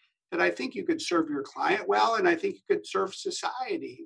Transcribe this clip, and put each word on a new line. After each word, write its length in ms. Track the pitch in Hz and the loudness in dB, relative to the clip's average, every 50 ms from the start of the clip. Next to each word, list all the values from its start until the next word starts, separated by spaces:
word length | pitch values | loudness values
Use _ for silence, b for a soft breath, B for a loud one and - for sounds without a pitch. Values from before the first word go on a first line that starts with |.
| _ _ _ _ _ _ | _ _ _ _ _ _
that 100 | 180 170 | 0 2
I 100 | 175 180 | 2 2
think 260 | 175 - - - - | 2 -2 -6 -6 -6
you 80 | 208 170 | -4 -2
could 180 | 170 165 156 | 0 0 0
serve 260 | - - 175 165 156 151 | 0 0 0 0 2 0
your 140 | 147 139 | -2 -4
client 460 | 139 - - - 139 339 392 415 - - | -4 -6 -4 -2 0 2 2 2 2 2
well, 260 | 202 214 214 226 226 | 4 4 4 4 4
and 140 | 220 185 - | 4 4 4
I 80 | 170 | 4
think 180 | 330 - - - | 4 0 -4 -4
you 220 | - _ - 185 | -6 _ 0 0
could 100 | - - | 0 0
serve 260 | - - 190 190 190 | -2 0 0 0 0
society 920 | - - - 185 - - - - - 254 254 226 185 - 135 127 - - - | -4 -6 -6 -6 -4 -4 -4 -4 -4 -4 -4 -4 -4 -4 -4 -8 -12 -14 -16